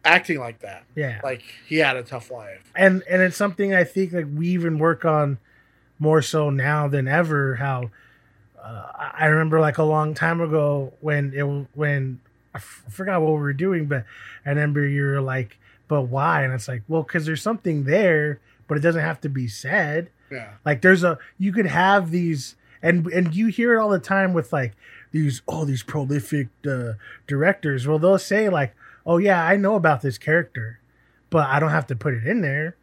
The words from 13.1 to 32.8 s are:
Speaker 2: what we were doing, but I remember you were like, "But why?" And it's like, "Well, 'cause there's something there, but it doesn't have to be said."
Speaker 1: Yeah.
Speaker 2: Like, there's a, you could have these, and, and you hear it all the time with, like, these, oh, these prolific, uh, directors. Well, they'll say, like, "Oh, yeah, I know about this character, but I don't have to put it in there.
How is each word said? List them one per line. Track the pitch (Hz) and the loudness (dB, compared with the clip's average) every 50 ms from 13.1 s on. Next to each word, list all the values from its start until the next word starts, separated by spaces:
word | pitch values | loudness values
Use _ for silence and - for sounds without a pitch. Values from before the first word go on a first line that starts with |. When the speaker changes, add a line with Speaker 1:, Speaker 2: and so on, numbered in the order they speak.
| 190 175 | 0 2
Speaker 2:
what | 160 156 | 2 2
we | 156 151 | 2 0
were | 143 143 | 0 -2
doing, | 139 135 175 190 185 170 151 | -2 0 0 0 0 0 0
but | 143 143 127 110 - - - - - - - _ | -2 -2 -4 -4 -8 -16 -20 -20 -20 -20 -10 _
I | 143 | -2
remember | 143 147 147 147 143 147 143 | 0 0 0 0 0 0 0
you | 139 139 143 139 | 0 0 0 0
were | 139 139 139 | 0 -2 -2
like, | 135 131 131 131 123 107 - _ _ _ _ _ _ | -2 -2 -4 -4 -6 -6 -10 _ _ _ _ _ _
"But | _ 156 143 | _ -2 -2
why?" | 131 120 127 135 143 165 165 151 135 | -2 -2 -2 0 0 2 2 2 0
And | 131 | 0
it's | 131 123 - - | -2 -4 -6 -8
like, | 127 120 104 - | -10 -10 -6 -2
"Well, | 156 160 147 | -2 -2 -2
'cause | - - 170 151 | -2 -4 -4 -2
there's | 156 160 143 | -2 -4 -4
something | - 208 233 - _ 185 156 147 139 | -2 -4 -4 -2 _ -2 -2 -2 0
there, | 131 156 202 214 180 160 151 147 151 143 - _ _ _ _ - | 0 2 2 4 4 4 2 2 -2 -4 -8 _ _ _ _ -8
but | - 147 | -4 -4
it | 147 | 2
doesn't | 143 170 165 165 | 2 2 2 2
have | 151 165 156 - | -2 -2 -4 -4
to | - 151 | -6 -6
be | 135 131 127 113 | -4 -4 -6 -6
said." | 104 - - - 175 208 170 147 147 165 175 - _ _ _ _ | -8 -10 -8 -2 0 0 0 0 -2 -4 -4 -6 _ _ _ _
Speaker 1:
Yeah. | 139 127 113 101 104 - _ | -16 -14 -14 -16 -20 -6 _
Speaker 2:
Like, | 151 151 117 | -2 -2 4
there's | - 185 190 180 180 | 6 6 6 6 4
a, | 175 156 - - - _ _ | 0 0 -2 -8 -20 _ _
you | 185 202 | -4 -2
could | 180 233 202 | 0 0 0
have | 165 135 170 185 190 202 202 185 165 | 2 2 2 4 6 4 4 4 2
these, | 165 180 175 170 160 139 - - - _ _ _ - - | -2 0 0 0 -2 -4 -6 -12 -16 _ _ _ -18 -2
and, | - 165 175 180 156 175 | 2 2 2 2 2 0
and | - 185 180 165 156 | 0 0 0 0 0
you | 190 220 226 | 0 0 0
hear | 185 - 233 240 233 | 0 0 2 2 2
it | 220 | 2
all | 214 208 | 2 0
the | 196 180 | 0 -2
time | - - 196 196 190 185 | 0 -2 0 0 2 2
with, | 180 165 - - | 0 -2 -2 -2
like, | - 147 127 113 - _ - - - - - _ | -2 -2 -2 -4 -8 _ -20 -20 -20 -20 -18 _
these, | - 156 156 143 123 - _ - | -4 -2 0 0 -2 -4 _ -8
oh, | - 160 156 | -6 -4 -2
these | 139 135 120 | -2 -4 -4
prolific, | - - - 151 139 131 143 143 139 - 156 147 135 117 _ _ - 143 | -6 -6 -6 -6 -4 -2 -4 -4 -4 -4 -4 -4 -4 -6 _ _ -6 -6
uh, | 135 127 120 117 110 - - - - - _ | -4 -4 -6 -8 -8 -10 -12 -20 -20 -20 _
directors. | - 143 139 151 185 196 - - 151 139 131 123 | -6 -2 0 2 0 0 0 -2 -4 -4 -2 -2
Well, | 143 156 156 | 0 0 2
they'll | 160 185 196 180 | 4 4 4 2
say, | - - 190 208 220 202 | 2 0 0 0 2 2
like, | 180 151 139 117 - _ - - - _ _ | 0 0 -2 -4 -6 _ -20 -20 -20 _ _
"Oh, | 165 170 175 | 0 2 4
yeah, | 196 202 190 175 165 | 4 4 2 4 4
I | 165 196 | 2 2
know | 202 196 196 220 | 4 4 2 2
about | 202 165 160 147 123 | 4 4 4 2 2
this | - 139 123 - | 0 -4 -6 -4
character, | - 151 156 170 170 - _ 123 113 110 117 _ _ _ _ _ _ _ _ _ _ _ | -2 2 2 2 0 -2 _ -12 -12 -12 -12 _ _ _ _ _ _ _ _ _ _ _
but | - 160 147 127 | 0 0 2 2
I | 131 143 | 2 2
don't | 156 156 | 2 2
have | 151 160 131 - | 0 0 -2 -2
to | 135 | -8
put | 110 - 151 127 | -4 -4 -4 -4
it | 117 110 | -2 -2
in | 143 214 240 | -2 -2 0
there. | 180 139 135 147 156 170 175 _ | 0 -2 -2 -4 -4 -6 -10 _